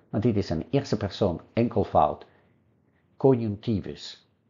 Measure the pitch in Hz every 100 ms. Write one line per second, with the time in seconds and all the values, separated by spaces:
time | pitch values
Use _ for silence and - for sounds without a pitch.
0 | _ 113 120 104 95 82 - 139 - 104
1 | 98 - 101 85 - - 117 107 92 90
2 | 76 73 - _ _ _ _ _ _ _
3 | _ - 139 127 113 101 - 101 73 71
4 | - - _ _ _